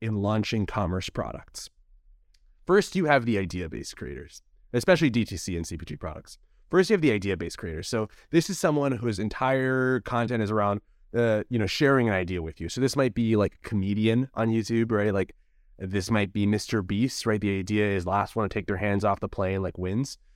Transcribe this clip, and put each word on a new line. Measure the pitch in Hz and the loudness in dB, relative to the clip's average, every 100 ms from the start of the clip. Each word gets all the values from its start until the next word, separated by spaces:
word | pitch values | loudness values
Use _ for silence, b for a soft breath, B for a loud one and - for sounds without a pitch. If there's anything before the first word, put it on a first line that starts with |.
in | 113 104 | -4 0
launching | 101 107 101 113 98 | 2 0 0 0 -2
commerce | - 87 92 - | -2 -2 -2 -4
products. | - 67 - - - - _ _ - _ - _ _ _ _ - | -6 -6 -10 -14 -16 -18 _ _ -20 _ -20 _ _ _ _ 2
First, | 196 - 185 | 2 4 0
you | 156 | 4
have | 143 120 | 4 4
the | 101 | 0
idea-based | 92 90 82 - - - | 0 -6 -8 -8 -12 -12
creators, | 64 69 - - _ _ - | -12 -12 -14 -20 _ _ -4
especially | 123 - 170 156 | -2 4 4 4
D | 117 104 | 2 -2
T | 92 | -4
C | - 85 | -6 -6
and | 82 | -6
C | 82 | -10
P | 78 | -10
G | 73 | -10
products. | 82 78 - - _ _ _ | -10 -12 -18 -20 _ _ _
First, | 175 185 | 2 4
you | |
have | 202 | 4
the | 151 | 4
idea-based | 104 98 90 85 - | 2 0 -2 -4 -8
creators. | 90 80 90 | -8 -8 -4
So | 117 107 b b | -4 -4 b b
this | 170 165 | 2 2
is | 180 | 0
someone | 175 147 139 | 0 2 0
whose | 120 120 101 | -2 -2 -2
entire | 107 - 131 135 131 131 127 127 | -4 -2 0 2 2 0 2 0
content | - 120 117 120 | -2 -2 0 -2
is | 104 | 0
around, | 107 101 101 - _ - 120 | 2 0 -2 -6 _ -6 0
uh, | 117 107 - | 2 2 0
you | 120 | -2
know, | 101 | -2
sharing | - 143 139 117 | 2 4 4 4
an | |
idea | 95 90 90 | 0 -2 -4
with | 80 - | -6 -8
you. | 82 | -8
So | - | -2
this | 135 143 | 0 2
might | 131 123 | 0 0
be, | 113 107 | 2 2
like, | 98 - | 2 -4
a | - | -4
comedian | 104 95 104 110 117 131 - | -2 0 2 2 2 0 -2
on | 113 | 0
YouTube, | 113 107 117 113 | 0 0 0 2
right? | 107 104 | 2 2
Like, | 98 92 - _ _ _ - | 0 -2 -8 _ _ _ -12
this | 95 98 90 | -4 -4 0
might | 110 98 | 0 0
be | 104 104 | 0 2
Mister | 104 - 110 | 2 0 -2
Beast, | 92 101 127 - 113 | 0 0 0 0 0
right? | 107 | 0
The | 104 98 | 0 -2
idea | 95 107 104 | 0 0 2
is | 98 87 | 0 0
last | 95 - 113 | -2 -2 -2
one | 101 | -2
to | |
take | 107 92 | -2 -4
their | 95 | -2
hands | 104 101 | 0 0
off | 104 98 | 0 0
the | - | -4
plane, | - 95 95 | -4 -2 -2
like, | 92 - | -4 -4
wins. | 92 107 139 - - | -4 -2 -4 -8 -20